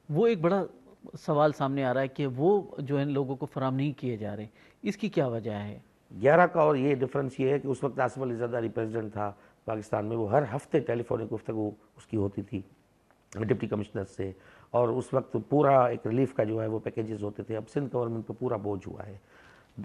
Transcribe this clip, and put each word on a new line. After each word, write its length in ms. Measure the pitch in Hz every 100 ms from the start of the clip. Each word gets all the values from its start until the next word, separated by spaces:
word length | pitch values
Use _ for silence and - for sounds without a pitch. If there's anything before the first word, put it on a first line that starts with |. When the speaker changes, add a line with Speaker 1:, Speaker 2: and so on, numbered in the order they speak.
| -
Speaker 1:
وہ 160 | 151 233
ایک 140 | 190
بڑا 240 | 170 196 170 - - - - 151
سوال 320 | - 147 151
سامنے 320 | 143 135 139
آ 100 | 127
رہا 60 | 127
ہے 80 | 135
کہ 180 | 143 139
وہ 360 | 127 170 202 - -
جو 200 | 135 143
ہے 60 |
لوگوں 320 | 143 139 131 135
کو 100 | 143
فراہم 280 | 147 131
نہیں 180 | 131 147
کیے 240 | 127 127 107
جا 200 | 101 104
رہے، 100 | 107 - - _
اس 140 | 208 -
کی 120 | 214
کیا 180 | 170 131
وجہ 240 | 117 110
ہے؟ 280 | 104 104 117 - _ _ 95
Speaker 2:
گیارہ 240 | 127 165 175
کا 140 | 170
اور 160 | 151 139
یہ 180 | 139
ڈفرنس 460 | 131 127 143 131 -
یہ 80 | 131
ہے 80 | 139
کہ 100 | 135
اس 160 | 120
وقت 160 | 139 135
آصف 220 | 123 131
علی 120 | 131
زرداری 340 | 113 120 120 113
پریزیڈنٹ 440 | 113 110 113 107
تھا 200 | 104 104 - - _
پاکستان 420 | - 110 104 107 104
میں، 100 | 113
وہ 140 | 104
ہر 120 | 135 131 139
ہفتے 220 | - 156
ٹیلی 240 | 123 117
فونک 320 | 117 113 110
گفتگو 360 | 110 - 110 104 104 _ -
اس 100 | -
کی 100 | 110
ہوتی 260 | 98 104
تھی 180 | 98 95 - _ _ _ _ _ _
ڈپٹی 340 | 98 110 107 113
کمشنر 380 | 107 101 110
سے، 280 | 95 - 95 - - - -
اور 180 | 120 120
اس 260 | 123 -
وقت 220 | 131 - 113 -
پورا 360 | 143 139 135
ایک 220 | 120 117 110
ریلیف 280 | 120 131
کا 100 | -
جو 180 | 107 110
ہے 40 | 110
وہ 120 | 110
پیکیجز 440 | 110 113 110 107
ہوتے 200 | 104 107
تھے۔ 140 | 104 110
اب 120 | 113
سندھ 280 | 147 131 123
گورنمنٹ 300 | 117 113 107
پہ 60 | 110
پورا 180 | 123 107
بوجھ 320 | 104 98 92
ہوا 180 | 90 101
ہے۔ 100 | 101 _ - - - _ -